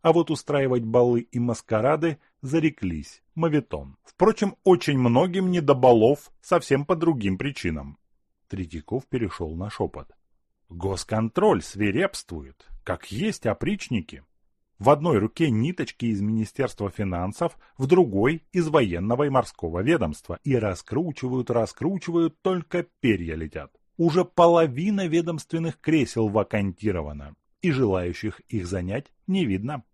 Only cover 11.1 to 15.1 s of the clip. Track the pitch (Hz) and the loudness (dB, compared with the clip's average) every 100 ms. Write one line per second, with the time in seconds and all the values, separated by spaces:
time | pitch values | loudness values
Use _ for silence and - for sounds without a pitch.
11.1 | 110 113 - 208 123 - 98 104 104 190 | -2 -2 2 2 2 -2 -4 -2 0 -4
12.1 | - - 82 67 - _ - - 90 - | -6 -14 -14 -14 -20 _ -16 -10 -10 -8
13.1 | 104 214 - 117 101 127 208 - 113 - | -6 -6 -4 -4 -4 -4 -6 -4 -6 -6
14.1 | - _ _ _ _ _ _ 104 147 165 | -16 _ _ _ _ _ _ 4 4 4